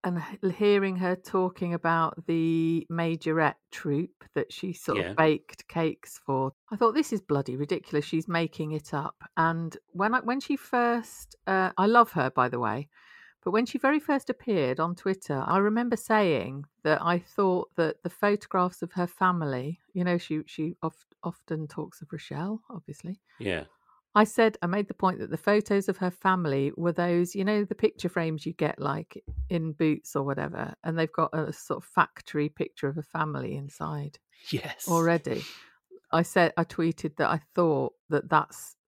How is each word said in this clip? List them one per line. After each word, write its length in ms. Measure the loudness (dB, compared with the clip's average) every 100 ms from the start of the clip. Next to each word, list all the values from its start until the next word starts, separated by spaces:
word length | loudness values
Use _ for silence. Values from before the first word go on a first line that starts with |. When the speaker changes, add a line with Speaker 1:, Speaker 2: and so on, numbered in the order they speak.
Speaker 1:
and 140 | -2 -4 -6 -4
h-, 100 | -4 2
hearing 400 | 4 4 4 0
her 200 | 0 -2
talking 580 | 0 0 0 0 -4
about 520 | 0 2 2 0 -2 -2
the 600 | 0 2 2 2 0 -2
majorette 680 | -2 -2 -2 0 2 2 0 _
troupe 520 | -8 -2 -2 -2 _ -6
that 180 | -4 -4
she 200 | -6 -8
sort 260 | -8 -2 -2
Speaker 2:
Yeah. 120 | -2
Speaker 1:
of 60 | 2
baked 520 | 2 2 -4 -20 -8
cakes 500 | -2 -2 -4 -14 -16
for, 280 | -4 -2 -2 -6 _
I 60 | 0
thought, 180 | 2
"This 180 | 2 0
is 80 | -4
bloody 360 | 0 -2 0 -6
ridiculous. 480 | -4 -4 -2 -4 0
She's 220 | -4 0
making 440 | -2 -2 -4 -6
it 220 | -6 -6
up." 220 | -6 -6 -10 -8 0
And 400 | 2 0 -6 -10 _
when 260 | -4 0
I, 60 | 0
when 200 | -2 -4
she 160 | -4 -6
first, 800 | -2 0 2 0 -4 -16 -20 -10 0
uh, 240 | 2 2 2
I 100 | 4
love 260 | 6 6
her, 180 | 4 0
by 180 | 2 2
the 120 | 2
way, 280 | -2 -2 -6 _ -20 -20 -20 _
but 80 | 0
when 140 | 0 0
she 120 | 0
very 220 | 2 2
first 300 | 2 -2 0
appeared 500 | -6 0 2 2 0
on 140 | -2 -2
Twitter, 480 | -2 -4 -2 -4 0
I 120 | 2
remember 380 | 2 2 0 -4
saying 720 | 2 4 4 2 -2 -8 -14 _
that 180 | 0 2
I 160 | 2 0
thought 540 | -2 0 2 2 -2 -2
that 260 | -2 -2
the 60 | -8
photographs 720 | -2 0 0 0 0 0 -2
of 100 | -8
her 140 | -4 -4
family, 720 | 0 0 2 -2 -2 -4 -8 _
you 100 | -2
know, 140 | 0 0
she, 240 | 0 -6 -4
she 300 | -6 -6 -4
oft-, 320 | -8 _ _ _
often 440 | -10 -10 _ -6 -6
talks 340 | -8 -10 -12
of 100 | -14
Rochelle, 500 | -14 -10 -8 -6 -8 _
obviously. 500 | -18 -16 -14 -12 -14 _ _
Speaker 2:
Yeah. 260 | -4 -4 -6 _ _ _ _
Speaker 1:
I 100 | 4
said, 340 | 4 4 2 2
I 40 | -4
made 220 | -2 -4
the 60 |
point 260 | 0 0 0
that 100 | -6
the 60 | -2
photos 500 | 2 2 4 0 0
of 100 | -2
her 120 | -2
family 640 | 0 0 2 2 2 0 0
were 160 | -2
those, 420 | 0 2 2 2 0
you 80 |
know, 200 | 0 2
the 120 | 0 0
picture 320 | 0 0 -4
frames 380 | -2 -2 -4 -6
you 80 |
get, 260 | -2 -2 0
like, 420 | -4 -4 -8 -14 -12 -8 -2
in 220 | -2 -2
Boots 440 | 0 0 0 -2 -4
or 80 |
whatever, 500 | -2 -2 -4 -6 -10 -8
and 140 | -6 -2
they've 140 | -2
got 180 | 0 -2
a 180 | -2 -4
sort 260 | -8 -8 -8
of 60 |
factory 640 | -2 0 2 0 -6 -2 -2
picture 400 | -2 -6 -4 -4
of 100 | -4
a 40 |
family 520 | -8 -4 -4 -4 -6 -8
inside 600 | -10 -10 -8 -6 -8 -14 _ _ -8
Speaker 3:
Yes. 360 | -6 -6 -10 0
Speaker 1:
already. 600 | 2 4 2 0 -6 -6 -16 -20 _ _ -20 _
I 100 | 0
said, 320 | 2 4 4 2
I 80 |
tweeted 520 | -2 0 -2 0 -8 0
that 140 | 0
I 80 | 0 _
thought 400 | 0 2 2 -2 _ _
that 200 | -4 2
that's 460 | 0 0 -10 -18 -20